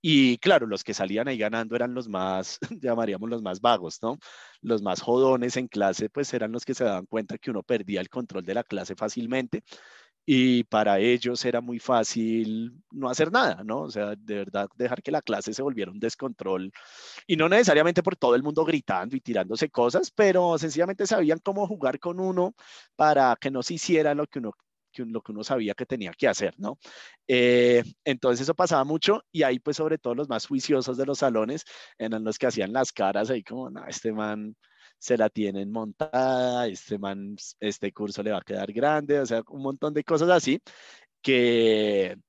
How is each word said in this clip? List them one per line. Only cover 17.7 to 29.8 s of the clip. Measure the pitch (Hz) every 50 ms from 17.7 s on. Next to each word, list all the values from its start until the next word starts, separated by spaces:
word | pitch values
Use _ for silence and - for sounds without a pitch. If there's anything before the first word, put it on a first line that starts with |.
| 151 147 156 170 175 180 170
por | 185 190
todo | _ - 123 120
el | 123 131
mundo | 147 147 156 160
gritando | 151 165 147 - - 98 92 92 113 135
y | 135
tirándose | _ - 117 101 92 92 107 113 160 147
cosas, | _ - 120 123 127 185 370 -
pero | _ - 214 196 180 185 180 175 170 151
sencillamente | 151 160 135 147 170 180 190 190 208
sabían | 190 226 202 175 151 160 165 _
cómo | 202 196 196 208 175
jugar | 214 180 143 131 151 143
con | - 175 175 180
uno | 190 190 185 180 180 190 240 _ - - - - - _ _
para | - 151 151 151 139 135 127 120 -
que | - 139 135
no | 131 120
se | - 175
hiciera | 160 - - 180 156 156 151 147
lo | 143 147 -
que | - 143
uno, | 120 107 95 _ _ _ _ _ _ _ _
que | - 127
un-, | 113 113
lo | 113 _
que | - 107
uno | 104 107
sabía | - 139 127 113 104 101
que | - 127
tenía | _ 139 120 104 87 85
que | _ - 127
hacer, | 98 - 104 92 - -
¿no? | 98 104 135 _ _ - - - - - - _ _
Eh, | - 127 123 123 123 123 123 120 123 123 120 113 - - _ _
entonces | 151 135 123 - 131 123 120 135
eso | 143 165
pasaba | - 185 165 170 143 135
mucho | 143 156 160 - - 208 - - _ _
y | 165 151
ahí, | 135 127 127
pues, | _ 147 147
sobre | -